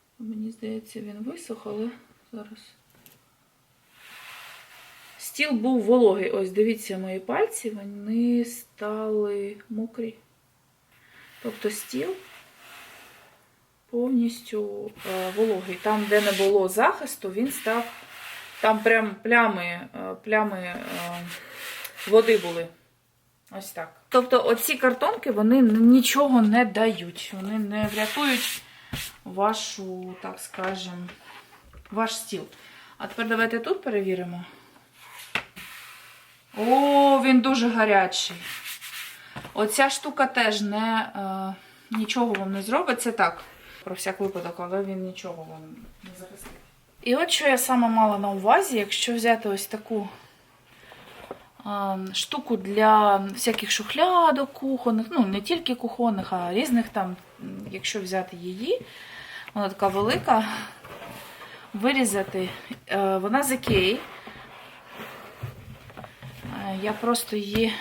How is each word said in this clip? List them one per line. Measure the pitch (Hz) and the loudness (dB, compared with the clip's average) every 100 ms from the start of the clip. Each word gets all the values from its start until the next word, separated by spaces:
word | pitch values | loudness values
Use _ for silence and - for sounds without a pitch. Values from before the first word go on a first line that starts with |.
| _ _ | _ _
Мені | 220 214 220 | -10 -8 -8
здається, | 226 220 220 220 226 | -8 -10 -10 -10 -14
він | 208 208 | -12 -10
висох, | 226 339 - 220 214 | -10 -10 -12 -12 -8
але | 208 233 247 _ _ _ | -6 -6 -8 _ _ _
зараз. | 226 208 220 - _ _ _ - _ _ _ _ _ _ _ _ _ - - - - - - - - - - - - - - | -16 -16 -20 -20 _ _ _ -20 _ _ _ _ _ _ _ _ _ -20 -20 -20 -18 -20 -20 -20 -20 -20 -20 -20 -16 -14 -4
Стіл | 302 | 0
був | 240 233 254 | 0 2 2
вологий. | 208 247 220 190 185 | 6 6 8 4 0
Ось, | 196 190 | -2 0
дивіться, | 190 214 220 - 190 | 2 2 0 -4 -8
мої | 190 185 | -6 -8
пальці, | 190 277 440 - 226 | -4 0 0 -2 -8
вони | 208 202 202 208 226 240 240 233 | -10 -12 -12 -4 0 2 2 0
стали | - - _ 208 214 220 214 208 202 202 208 - | -8 -18 _ -6 -4 -2 -2 -2 -4 -6 -12 -10
мокрі. | 214 226 - 226 - _ _ _ _ _ _ _ _ _ - - - | -8 -8 -8 -10 -10 _ _ _ _ _ _ _ _ _ -20 -20 -12
Тобто | 240 214 208 | -10 -6 -6
стіл | 214 - 254 330 381 - - - _ - - - - - - - _ _ _ _ _ _ | -6 -8 -6 -4 -6 -12 -20 -20 _ -20 -20 -20 -20 -20 -20 -20 _ _ _ _ _ _
повністю, | 240 254 254 233 233 - 214 208 202 208 - 202 | -2 2 2 2 -2 -8 -6 -6 -8 -12 -10 -8
е, | 185 185 202 | -4 -4 0
вологий. | 226 190 185 180 | 2 0 -4 -4
Там, | 208 214 202 | 0 0 4
де | 208 | 4
не | 208 | 4
було | 190 196 202 185 | 4 4 4 4
захисту, | 196 294 - 277 - 190 | 4 4 2 -8 -8 -6
він | 196 269 | -2 -2
став, | - 226 233 233 - - - - - - - | -2 -2 -2 -2 -10 -20 -18 -16 -16 -18 0
там | 220 220 | 2 4
прям | 226 226 214 196 | 4 4 2 -4
плями, | 220 233 220 190 | 4 6 6 2
е, | 175 175 - - 185 185 | -4 -8 -10 -12 -10 -10
плями, | 214 214 214 190 | 0 2 2 -2
е, | 180 175 - 175 175 175 175 170 - - - - - - - | -8 -10 -8 -8 -8 -8 -12 -14 -16 -16 -14 -14 -14 -12 4
води | 220 226 214 | 6 6 2
були. | 175 170 165 - _ _ _ _ _ _ _ | 2 -6 -8 -12 _ _ _ _ _ _ _
Ось | 196 - | -14 -12
так. | - 160 _ _ | -12 -12 _ _
Тобто | 254 247 254 - | 2 4 4 4
оці | 226 - 294 | 0 0 2
картонки, | 254 247 302 453 285 | 2 2 0 0 -2
вони | 208 214 262 | 2 6 8
н-, | 233 214 | 8 8
нічого | 233 254 247 269 285 254 | 8 8 6 2 6 6
не | 214 233 233 | 6 6 4
дають. | 208 226 175 170 - - 196 | 2 0 0 -8 -12 -12 -8
Вони | 190 220 | -6 -4
не | 202 214 214 | -4 -2 -2
врятують | 208 214 294 285 240 - - - - - - - - | -2 -4 0 0 0 -2 -8 -14 -20 -14 -12 -12 -14
вашу, | - 185 208 220 - - 190 185 185 185 | -12 0 2 2 -6 -10 -10 -10 -10 -12
так | 190 185 | -14 -14
скажем, | - - 185 190 180 175 180 - - - - - - - - | -14 -6 -6 -6 -10 -12 -14 -16 -20 -20 -20 -20 -20 -20 -10
ваш | 202 226 - | -4 -4 -4
стіл. | - 190 - - - - - - | -8 -10 -12 -20 -20 -20 -20 -16
А | 202 | -12
тепер | - 220 | -6 -2
давайте | 226 226 233 | 2 2 0
тут | 302 381 | -2 -4
перевіримо. | 269 208 196 185 175 175 180 - - - _ _ - - - - - - - - - - - - _ _ _ 208 | 0 -2 0 -2 -4 -8 -12 -20 -20 -20 _ _ -20 -20 -10 -10 -10 -20 -18 -18 -20 -20 -20 -20 _ _ _ -4
О, | 226 262 285 285 277 269 | 4 6 6 8 8 6
він | 254 254 | 6 6
дуже | 247 254 233 | 6 2 2
гарячий. | 226 214 196 185 - - 175 175 - - - - - - - - - - | 2 4 4 4 -2 -6 -8 -12 -12 -12 -14 -14 -14 -14 -16 -16 -16 -10
Оця | - 214 240 269 | -2 -2 2 2
штука | - 302 - 262 | 0 -8 -2 0
теж | 254 220 208 | 2 0 0
не, | 202 208 220 226 220 202 | -2 -2 0 0 -2 -6
е, | 196 190 190 190 - - - 220 | -6 -6 -6 -10 -16 -20 -8 -6
нічого | 214 254 240 | -2 0 0
вам | 196 196 | 0 -2
не | 196 | -4
зробить. | 190 277 359 - | 0 0 0 -2
Це | 240 | -2
так, | 220 175 - - - - - | 0 0 0 -16 -20 -20 -16
про | 190 185 | -12 -6
всяк | 196 190 | -6 -4
випадок, | 196 185 170 175 | -4 -4 -8 -10
але | 175 190 | -6 -4
він | 196 190 | -4 -6
нічого | 185 185 185 170 160 | -8 -10 -12 -12 -14
вам | 160 156 - - - | -16 -18 -18 -20 -20
не | 185 185 | -20 -20
захистить. | 190 196 - - - _ _ _ | -20 -18 -18 -20 -20 _ _ _
І | 240 262 | 0 2
от | 339 | 4
що | - 302 | 2 4
я | 254 | 4
саме | 247 247 233 | 4 4 4
мала | 226 214 202 | 6 4 4
на | 202 | -2
увазі, | 196 196 311 381 233 | 0 4 4 4 -2
якщо | 202 - - 233 | -2 -2 -2 0
взяти | 226 220 214 | 2 2 0
ось | 196 - | -4 -6
таку, | 214 - 220 196 - - _ _ _ _ - - - - - - - - _ 208 | -10 -6 -6 -6 -12 -20 _ _ _ _ -20 -20 -20 -20 -20 -18 -18 -18 _ -8
е, | 202 196 190 190 | -4 -2 -2 -4
штуку | 190 - 285 - 220 | -6 -4 -6 -2 -4
для | 185 202 214 214 208 196 | 0 4 8 8 8 4
всяких | 196 196 233 214 202 | 0 -2 -2 -2 -2
шухлядок | - 214 285 359 359 330 269 277 | -4 -2 2 4 6 6 4 -2
кухонних, | - 269 262 240 220 226 | -4 -4 0 2 0 0
ну, | 330 196 | 2 2
не | 202 | 0
тільки | 202 339 247 247 | -2 -2 -2 -4
кухонних, | 233 - 233 196 185 | -4 0 0 0 -2
а | 180 175 | -4 0
різних | 190 294 233 220 | 0 2 0 0
там, | 208 185 180 - - | -4 -4 -6 -14 -16
м, | 180 190 208 | -14 -12 -12
якщо | 190 - 214 | -8 -6 -6
взяти | 185 185 185 175 | -4 -4 -6 -10
її, | 180 185 262 494 - - - - - - - | -10 -8 -2 -2 -4 -18 -18 -18 -16 -16 -10
вона | 214 196 | -4 -4
така | 190 196 | 0 0
велика, | 190 208 302 - 226 214 214 - - - - - - - - - - - | 2 0 0 2 2 2 -6 -10 -16 -20 -18 -16 -16 -18 -18 -18 -20 -14
вирізати, | 202 240 269 233 196 190 190 185 - - - - | -2 0 2 2 0 -4 -4 -6 -8 -16 -18 -6
е, | 196 196 190 | 0 2 0
вона | 196 254 | 0 0
з | 277 | 0
Ікеї. | 254 - 208 185 240 - - - - - - - - - - - - - - - - - - - - - - - - - 220 202 | -2 2 4 4 0 -6 -16 -18 -18 -20 -20 -20 -20 -20 -18 -16 -16 -20 -14 -14 -14 -20 -20 -20 -20 -20 -18 -18 -16 -12 -10 -8
Е, | 190 | -6
я | 208 | -6
просто | 214 233 240 - 214 | -2 0 -2 -2 -4
її | 202 208 226 214 | -2 0 0 -2